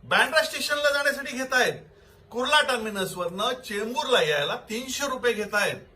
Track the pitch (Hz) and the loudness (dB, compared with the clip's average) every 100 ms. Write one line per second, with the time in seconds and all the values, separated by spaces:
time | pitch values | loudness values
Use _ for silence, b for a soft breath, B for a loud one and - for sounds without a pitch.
0 | - 190 254 311 311 285 247 294 294 285 | 2 2 4 2 0 -4 -4 0 2 2
1 | 285 277 285 254 262 254 196 - - b | 0 -2 -6 -6 0 2 2 -2 -14 b
2 | b b b 226 254 302 277 240 220 202 | b b b -4 2 4 4 0 -2 -4
3 | 185 180 175 185 233 247 - 202 220 269 | -6 -4 -6 -2 -4 -4 -6 -6 -4 -4
4 | 277 233 156 147 147 240 - 220 262 - | 4 4 4 2 0 -4 -6 -8 -6 -4
5 | 285 254 240 208 202 208 185 127 - | -2 0 0 0 -2 0 0 -4 -14